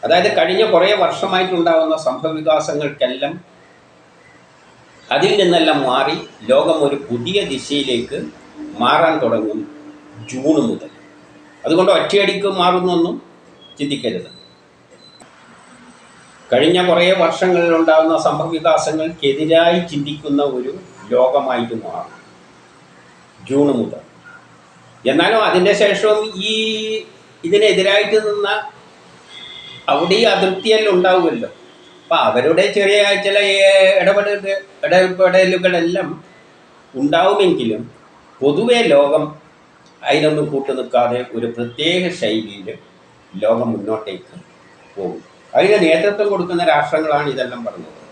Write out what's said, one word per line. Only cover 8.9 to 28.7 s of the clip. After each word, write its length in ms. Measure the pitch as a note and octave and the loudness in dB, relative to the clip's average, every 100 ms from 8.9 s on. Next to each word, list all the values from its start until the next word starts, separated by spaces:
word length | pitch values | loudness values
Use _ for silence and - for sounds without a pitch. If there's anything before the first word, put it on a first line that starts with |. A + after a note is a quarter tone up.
| D3+ E3 D#3 | 4 2 2
തുടങ്ങും 420 | A#2+ A2 G#2+ G#2+ - - - - - - A2+ | 0 -2 -2 -6 -10 -16 -20 -20 -20 -20 -12
ജൂൺ 260 | B2+ C#3+ D#3 | -4 0 2
മുതൽ. 300 | A#2 - F#2+ - - - - - - - | 2 -4 -10 -20 -20 -20 -20 -20 -20 -12
അതുകൊണ്ട് 280 | B2 E3+ F#3 | -2 2 4
ഒറ്റയടിക്ക് 560 | E3+ - G3+ F#3+ F3+ G3 | 2 2 0 0 -2 -4
മാറുന്നൊന്നും 760 | F#3 F3+ F3+ F3+ F3 E3 - - - - - - - | 0 2 2 0 0 -2 -4 -12 -20 -20 -20 -20 -8
ചിന്തിക്കരുത്. 520 | C#3+ C#3 A#2+ F#2 - - - _ _ _ _ - - _ - - - - - - - - - - - - - | -6 -4 -4 -6 -12 -20 -20 _ _ _ _ -20 -20 _ -20 -20 -20 -20 -20 -20 -20 -20 -20 -20 -20 -20 -2
കഴിഞ്ഞ 260 | B2 D#3 F3+ F3+ | 2 2 2 2
കുറേ 200 | E3+ F3 | 2 2
വർഷങ്ങളിലുണ്ടാകുന്ന 1040 | F#3 E3 - F#3 F3 E3+ E3 E3 D#3 D#3+ D#3 | 2 0 0 0 0 2 2 4 4 4 2
സംഭവവികാസങ്ങൾക്കെതിരായി 1600 | D#3+ D3 E3 E3 E3 D3+ D#3 D#3 D#3+ E3+ C#3 C#3 D#3 E3 E3+ F3+ | 0 -2 -4 -2 0 0 0 -4 -6 -2 -2 -2 2 4 4 2
ചിന്തിക്കുന്ന 600 | F3 C#3+ D3 D3+ D3+ C#3+ | -2 -6 -6 -8 -4 -2
ഒരു 300 | C#3+ B2+ B2+ - - - G#2 | -2 -4 -8 -10 -16 -20 -2
ലോകമായിട്ട് 640 | B2 B2+ B2+ C3 B2 A#2 | 2 4 2 -2 -4 -4
മാറും 440 | A2+ - - - - - - - - - - - - - - - - - | -8 -10 -12 -14 -18 -20 -20 -20 -20 -20 -20 -20 -20 -20 -20 -20 -20 -4
ജൂൺ 200 | C3+ C#3+ B2 | 2 2 2
മുതൽ. 260 | A2+ - - - - - - - - - - - | -2 -8 -18 -20 -20 -20 -20 -20 -20 -20 -20 -6
എന്നാലും 360 | B2 C#3+ F3+ A3+ | -2 0 2 2
അതിൻ്റെ 280 | G3+ F#3 F#3+ | 2 2 2
ശേഷവും 520 | G3 G#3 F#3 G#3+ G#3+ A3 F#3 | 2 2 2 0 0 -2 -6
ഈ 160 | G#3 A3 A3 G#3+ G#3+ A3 - - - - | -4 -2 -2 -4 -6 -8 -10 -20 -20 -12
ഇതിനെതിരായിട്ട് 720 | E3 G3+ G#3+ F#3 F#3+ G3+ G#3+ G#3+ G#3+ | -2 2 4 4 2 2 2 0 0
നിന്ന 220 | G#3 G3+ G#3+ - | -4 -4 -4 -8